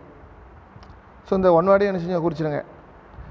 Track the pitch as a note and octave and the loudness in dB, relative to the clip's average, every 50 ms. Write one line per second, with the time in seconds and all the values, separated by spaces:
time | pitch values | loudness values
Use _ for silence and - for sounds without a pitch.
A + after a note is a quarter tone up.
0 | - - - - - - - - - - - - - - - - - - - - | -14 -20 -20 -20 -20 -20 -20 -20 -20 -20 -20 -20 -20 -20 -20 -20 -20 -20 -20 -20
1 | - - - - - - G3+ F#3+ F#3 F3+ E3+ E3 F3 G3 G3 G3 G3+ G3+ F#3+ F3+ | -20 -20 -20 -20 -8 -4 -2 0 2 4 4 4 4 4 4 4 2 0 -2 -4
2 | E3+ F3 F#3 E3+ D#3+ E3+ D3+ D3 D#3+ D3+ D3 C#3 - - - - - - - - | -6 -4 -4 -4 -4 -4 -4 -4 -6 -6 -6 -6 -8 -12 -18 -20 -20 -20 -20 -20
3 | - - - - - - | -20 -20 -20 -20 -20 -20